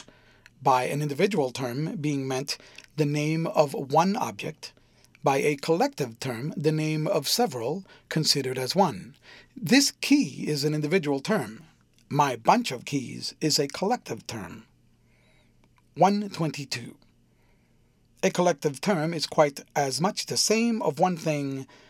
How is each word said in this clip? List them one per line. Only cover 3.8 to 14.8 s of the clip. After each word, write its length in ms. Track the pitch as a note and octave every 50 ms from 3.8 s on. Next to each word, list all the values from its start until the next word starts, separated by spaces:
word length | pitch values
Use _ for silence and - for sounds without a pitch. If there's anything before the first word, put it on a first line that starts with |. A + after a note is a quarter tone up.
| C#3 C3 C#3+ D#3 F3 F#3+ G3+
object, 560 | - - A#2 G2+ - - D3+ - _ - - - _ _ _ _ _ _ _ _ _
by 160 | - C#3+ C3+ C#3
a 180 | C#3+ D3+ D3+
collective 640 | C#3 - - E3 F3+ C4 C#4+ - - C#3 A#2 A2+ -
term 320 | - C3+ A#2 A2 C#3 D#3 -
the 160 | - D3 D#3
name 340 | D#3 D#3 D#3 D#3 D#3 D#3 D3+
of 200 | F3 G3+ - C#3
several 580 | - - - B3 G3 - B2 A2 B2+ E3 G3 F#3+ - - - _ -
considered 500 | - D#3+ D3 - - C#3+ B2+ C3 B2+ C3
as 180 | B2+ - -
one. 380 | F#3 G3 D#3 G#2+ F2+ D2+ D2+ - _ - - - - - _ -
This 360 | - A3 D3 A#3 C#4+ C#4 - - _
key 440 | - - C#4 D4+ A3+ C3+ B2+ - -
is 180 | - D3+ C#3 C#3
an 100 | D3+ D3+
individual 460 | D3+ D3 D3 F3 F#3+ D3 D3 C#3 C#3
term. 440 | - - A3 F3 A#2 G2+ A2 - - - _ _ _ _ _ _ _ -
My 280 | C3 D3 D3 C3+ B2
bunch 340 | A2+ A2+ - G3 A#3+ A#3 -
of 140 | B2+ A#2 -
keys 500 | - C#3+ C#3 A#2+ - A#2+ A#2+ - - - -
is 180 | - D3+ C#3+ -
a 100 | C#3+ C#3+
collective 580 | - - F3+ G3+ A#3+ - - - B2+ A2 -
term. 380 | - A#2 A2 F2+ E2 - - - _ _ _